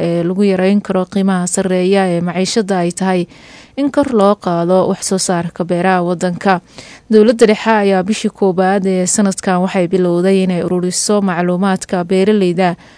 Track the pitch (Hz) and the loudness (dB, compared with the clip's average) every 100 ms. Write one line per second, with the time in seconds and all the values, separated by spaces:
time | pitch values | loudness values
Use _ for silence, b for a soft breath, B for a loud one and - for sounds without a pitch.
0 | 170 170 170 185 202 185 190 202 - 185 | -2 -2 -2 0 0 2 2 0 0 -4
1 | 185 196 196 185 175 - 190 185 180 196 | -2 -2 0 0 -2 -2 -2 0 2 2
2 | 190 170 175 170 185 - 196 190 175 175 | 0 0 -2 -2 -2 -2 -2 -2 -2 -2
3 | 190 185 175 B B B B - 277 294 | -2 -2 -4 B B B B -4 -2 0
4 | 277 240 196 208 - 170 170 185 180 190 | 0 2 2 2 -2 -2 2 2 0 -2
5 | - 190 - 175 170 - 170 175 185 185 | -4 -4 -2 -4 -4 -6 -4 -2 0 0
6 | 175 175 180 175 202 180 B B B B | 0 -2 -4 -2 0 -2 B B B B
7 | _ 214 214 233 226 214 220 220 202 190 | _ 4 4 4 4 4 0 2 2 0
8 | 185 220 214 - 196 180 185 202 190 185 | 0 -2 -4 -2 -2 2 0 0 0 -2
9 | 180 - 202 185 - 180 185 196 170 180 | -2 0 0 0 -2 0 0 0 0 0
10 | 180 175 185 190 185 175 170 180 180 180 | 0 0 2 2 2 -2 -2 -2 -2 -4
11 | - 208 196 170 175 180 196 185 - 185 | -2 0 0 -2 -2 0 0 -2 -4 -4
12 | 170 190 196 214 185 175 185 170 B | 0 0 2 2 0 0 -2 -2 B